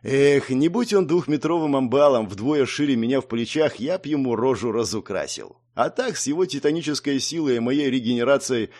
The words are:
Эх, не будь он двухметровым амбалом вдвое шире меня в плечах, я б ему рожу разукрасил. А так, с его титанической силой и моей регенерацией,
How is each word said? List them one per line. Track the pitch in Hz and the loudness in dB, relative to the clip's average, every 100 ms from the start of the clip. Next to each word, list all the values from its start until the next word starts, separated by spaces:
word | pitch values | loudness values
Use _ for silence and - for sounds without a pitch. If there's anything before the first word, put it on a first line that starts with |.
Эх, | 113 135 143 143 - | 0 2 4 4 2
не | 131 160 | 0 2
будь | 196 233 | 0 2
он | 202 | 2
двухметровым | 160 170 135 151 160 170 156 | 4 0 2 -2 0 0 0
амбалом | 139 127 135 147 123 107 | 0 2 4 6 4 0
вдвое | 95 123 151 | -4 0 2
шире | 123 - 147 | 0 0 0
меня | 120 113 135 | 0 0 -2
в | - | -2
плечах, | 117 117 156 156 | -4 -2 0 0
я | - 131 185 | 0 -6 -6
б | 143 | -4
ему | 151 131 | -2 0
рожу | 110 127 113 117 | 0 0 0 -2
разукрасил. | 110 107 107 - 92 73 - 52 - _ | -2 -2 -6 -6 -6 -6 -10 -14 -20 _
А | - 123 | -2 -2
так, | - 254 170 | -2 -6 -6
с | |
его | 135 156 185 | -4 -2 -2
титанической | 139 147 165 151 143 143 135 | 0 0 0 -4 -4 -2 -2
силой | - 165 147 120 | -2 -4 0 0
и | |
моей | 117 143 139 | 0 0 0
регенерацией, | 131 117 120 120 139 - 123 107 | 0 0 0 2 2 2 -4 -4